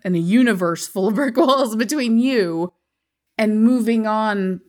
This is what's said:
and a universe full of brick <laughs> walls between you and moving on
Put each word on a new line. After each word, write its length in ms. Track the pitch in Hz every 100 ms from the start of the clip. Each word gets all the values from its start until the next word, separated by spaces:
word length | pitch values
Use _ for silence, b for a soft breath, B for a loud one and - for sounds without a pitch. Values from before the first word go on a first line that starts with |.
and 120 | 190 175
a 40 |
universe 680 | 170 226 240 190 175 165 -
full 200 | 196 190
of 80 | 214
brick 220 | 269 226
<laughs> 0 |
walls 380 | 302 269 254 220
between 420 | 233 302 240 226
you 560 | 254 247 175 165 175 - _ _ _ _ _ -
and 260 | 214 214
moving 440 | 226 254 226 226 220
on 540 | 214 220 202 185 180